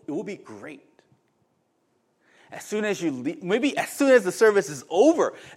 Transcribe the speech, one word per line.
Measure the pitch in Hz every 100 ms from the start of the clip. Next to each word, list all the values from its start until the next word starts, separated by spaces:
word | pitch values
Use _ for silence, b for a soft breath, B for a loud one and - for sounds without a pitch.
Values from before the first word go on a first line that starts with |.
| -
it |
will | 151
be | 214 196
great. | - 107 120 151 _ _ _ _ _ _ _ _ _ _ _ _ _ _ b b b
As | -
soon | - 208 214
as | 202
you | 170
le-, | 131 123 -
maybe | 175 226 277 -
as | -
soon | - 277
as | 254
the | 180
service | 175 220 202 180
is | 143 -
over, | 175 285 330 143 - B